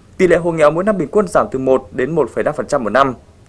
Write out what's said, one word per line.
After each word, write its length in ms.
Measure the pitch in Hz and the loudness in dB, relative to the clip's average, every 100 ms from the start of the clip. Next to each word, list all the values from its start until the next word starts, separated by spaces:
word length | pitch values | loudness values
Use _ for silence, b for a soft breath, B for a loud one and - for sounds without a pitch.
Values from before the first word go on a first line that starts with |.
| _ - | _ 0
Tỷ 100 | 180 | 2
lệ 100 | 175 | 2
hộ 160 | 170 | 0
nghèo 180 | 165 147 | 2 2
mỗi 140 | 160 | 2
năm 140 | 202 196 | -2 -2
bình 100 | 143 | -2
quân 200 | 208 190 | -2 0
giảm 180 | 143 113 | 0 -2
từ 80 | 131 | -2
một 300 | 131 131 - | 0 0 -2
đến 180 | 131 131 | -6 -4
một 200 | 160 117 | -2 -2
phẩy 140 | 117 | -2
năm 100 | 123 | -4
phần 120 | 151 110 | -4 -4
trăm 180 | 143 | -4
một 60 | 104 | 0
năm, 240 | 120 139 117 - - | 2 0 -2 -14 -20